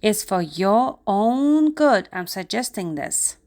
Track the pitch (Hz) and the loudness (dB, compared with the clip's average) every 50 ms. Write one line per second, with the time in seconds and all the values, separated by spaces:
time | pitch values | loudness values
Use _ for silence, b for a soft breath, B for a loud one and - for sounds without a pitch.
0 | - 214 208 208 - - 196 185 175 151 147 165 190 196 208 226 254 - - _ | 2 0 0 0 -2 -2 -2 -2 -2 -4 -4 -2 2 2 4 2 2 0 -4 _
1 | _ - 196 196 214 226 247 262 277 285 302 311 302 311 302 302 302 294 247 196 | _ -2 0 2 2 2 2 2 2 4 4 4 4 2 2 2 2 4 4 2
2 | 180 - - 180 180 170 - 196 185 - - 226 247 - - - 185 170 156 147 | 0 -4 -10 -10 -8 -8 -8 -10 -8 -4 -4 -4 -4 -6 -6 -6 -6 -6 -6 -6
3 | - - - - - - - _ _ | -6 -6 -4 -4 -4 -4 -6 _ _